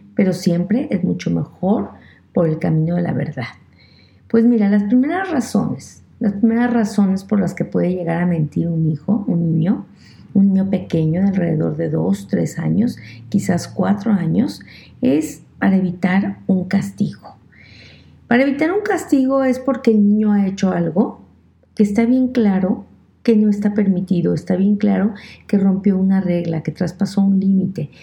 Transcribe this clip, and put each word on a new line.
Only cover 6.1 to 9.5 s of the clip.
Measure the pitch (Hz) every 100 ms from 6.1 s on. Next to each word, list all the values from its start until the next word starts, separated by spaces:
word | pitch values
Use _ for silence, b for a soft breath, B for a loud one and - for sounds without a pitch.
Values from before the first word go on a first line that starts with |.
| -
las | 220
primeras | 196 220 226 240
razones | 233 208 - 196 190
por | - 208
las | 180 -
que | -
puede | 180 175 185
llegar | 170 165
a | 180
mentir | 165 151 - 165
un | 165 160
hijo, | 151 - 202 -
un | 175 165